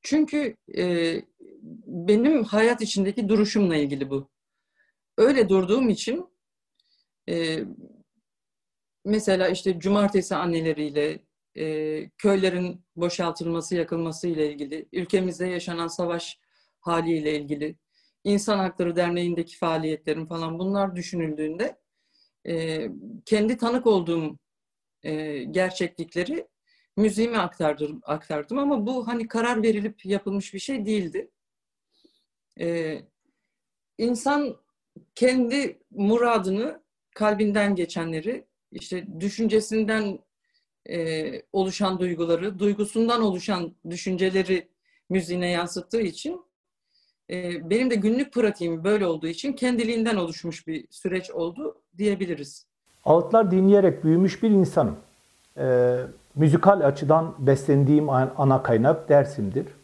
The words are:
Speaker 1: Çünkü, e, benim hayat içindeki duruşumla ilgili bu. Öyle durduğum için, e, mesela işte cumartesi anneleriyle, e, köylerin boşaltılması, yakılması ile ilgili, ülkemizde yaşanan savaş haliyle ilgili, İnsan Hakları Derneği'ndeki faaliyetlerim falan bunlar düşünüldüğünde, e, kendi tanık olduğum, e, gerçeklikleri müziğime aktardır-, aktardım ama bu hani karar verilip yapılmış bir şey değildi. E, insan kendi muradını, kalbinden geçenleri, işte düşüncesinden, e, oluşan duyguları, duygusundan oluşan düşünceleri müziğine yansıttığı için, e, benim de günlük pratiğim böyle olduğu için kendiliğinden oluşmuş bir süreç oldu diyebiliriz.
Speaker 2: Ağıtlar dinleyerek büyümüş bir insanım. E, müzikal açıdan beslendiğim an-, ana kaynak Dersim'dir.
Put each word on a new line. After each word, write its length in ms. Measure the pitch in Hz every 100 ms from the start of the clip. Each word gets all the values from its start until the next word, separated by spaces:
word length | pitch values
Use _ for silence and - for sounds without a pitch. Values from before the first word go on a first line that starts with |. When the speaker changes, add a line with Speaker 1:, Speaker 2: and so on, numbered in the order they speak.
Speaker 1:
Çünkü, 540 | - 302 302 294 277 - - -
e, 380 | 180 170 165 165 - _ - - - - -
benim 560 | 170 175 208 262 311
hayat 380 | 220 208 226 240
içindeki 480 | 220 202 190 202 202
duruşumla 460 | 214 208 214 190 156
ilgili 340 | 143 139 135
bu. 200 | 135 139 _ _ _ _ _ _ _ _ -
Öyle 320 | 226 269 196
durduğum 400 | 190 185 233 247
için, 400 | 185 - 294 370 _ _ _ _ _ _ _ _ _ -
e, 300 | 170 165 160 104 - - _ _ _ _ _ _ _ _ _ _ _ 202
mesela 440 | 214 208 185 185
işte 300 | 185 190 175
cumartesi 560 | 185 202 202 196 175 165
anneleriyle, 840 | 175 165 160 151 151 147 147 156 _ _ _ -
e, 520 | 156 156 156 156 -
köylerin 720 | _ 208 196 190 180 180 175 _ -
boşaltılması, 800 | 175 175 170 165 170 165 156 175
yakılması 520 | 165 170 165 160 180
ile 240 | 156 151
ilgili, 340 | 147 143 156 -
ülkemizde 520 | - 175 190 185 175 185
yaşanan 420 | 180 175 170 165
savaş 520 | - 175 170 - - _ _ _ _
haliyle 600 | 170 170 165 160 151 151
ilgili, 360 | 143 147 151 160 _ _ _ _ 202
İnsan 340 | 202 202 208
Hakları 360 | 185 - 175 170
Derneği'ndeki 600 | 175 175 175 170 170 -
faaliyetlerim 680 | 170 160 160 156 - 156 160
falan 320 | 165 160 165
bunlar 360 | 190 202 196 175
düşünüldüğünde, 800 | 175 175 160 151 156 165 254 - _ _ _ _ _ _ -
e, 400 | 165 160 160 117 - 202 226 -
kendi 320 | 214 220 240
tanık 300 | 233 247 240
olduğum, 500 | 202 170 170 156 147 _ _ _ _ _ _
e, 400 | - 156 156 147
gerçeklikleri 1040 | - 165 185 185 175 - 165 175 180 330 - _ _ _ _ -
müziğime 400 | 214 196 233 226
aktardır-, 580 | 175 - 156 147 151 156
aktardım 540 | - 151 - 151 147 262
ama 280 | 285 269 208
bu 220 | 254 226
hani 200 | 240 226
karar 360 | 226 233 240
verilip 420 | 220 208 208 - 190
yapılmış 480 | 196 202 196 -
bir 60 | 196
şey 260 | - 269 202
değildi. 460 | 214 175 170 233 _ _ _ _ _ _ _ _ _ _ _ _ -
E, 380 | 170 170 160 151 - _ _ _ _ _ _ _ _ -
insan 580 | 226 233 277 294 285 - _ _ _ - _ -
kendi 640 | 254 254 240 277 269 - _
muradını, 920 | - 202 233 240 226 185 196 269 - _ _ _ -
kalbinden 600 | 214 208 214 208 202 185
geçenleri, 680 | 170 175 165 160 175 254 _ _ _
işte 340 | - - 180 196 165
düşüncesinden, 1000 | 196 208 220 214 214 220 208 220 208 190 _ _ _ _ _ _ -
e, 360 | 170 165 160 156 131 _
oluşan 460 | 196 190 185 196 185
duyguları, 600 | 180 175 165 165 196 190
duygusundan 640 | 208 202 208 226 226 240
oluşan 540 | 220 180 196 185 170 _ 165
düşünceleri 760 | 175 190 180 190 190 180 185 - _ _ _ _
müziğine 400 | 190 170 180 175
yansıttığı 520 | 175 175 185 175 226
için, 440 | 190 - 311 359 _ _ _ _ _ _ _ _ -
e, 400 | 180 175 175 165
benim 200 | 214 254
de 60 | 226
günlük 380 | 208 247 277
pratiğim 500 | 240 220 202 170 165
böyle 220 | 175 214 185
olduğu 220 | 160 160
için 260 | 165 277
kendiliğinden 640 | 262 247 240 226 233 220 208
oluşmuş 520 | 170 160 175 160 -
bir 180 | 160 -
süreç 420 | - 190 185 185
oldu 500 | - 170 175 302 - _ 170
diyebiliriz. 680 | 208 190 180 151 143 - _ _ _ _ -
Speaker 2:
Ağıtlar 460 | 165 170 226 202
dinleyerek 520 | 185 190 202 190 143
büyümüş 400 | 160 165 185 -
bir 60 | 226
insanım. 480 | 202 156 - 120 - - _ _ _ _ -
E, 400 | 131 123 123 123 127 - _ 143
müzikal 460 | 156 156 190 202
açıdan 520 | 143 139 143 160 160 -
beslendiğim 680 | 131 139 139 139 139 151 147
an-, 240 | 131 131 -
ana 260 | 139 131
kaynak 460 | - 113 131 160 -
Dersim'dir. 560 | 143 143 - 101 117 180 -